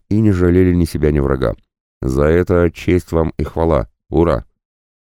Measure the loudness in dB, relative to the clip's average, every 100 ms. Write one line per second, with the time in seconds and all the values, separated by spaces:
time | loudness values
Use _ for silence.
0 | -6 0 0 2 2 4 2 2 0 0
1 | 0 0 0 -2 -4 -6 _ _ _ -10
2 | -6 0 2 2 2 2 0 -2 -2 -2
3 | 0 -4 -4 -4 -8 -4 0 0 -4 _
4 | -6 0 0 0 -6 _ _ _ _ _
5 | _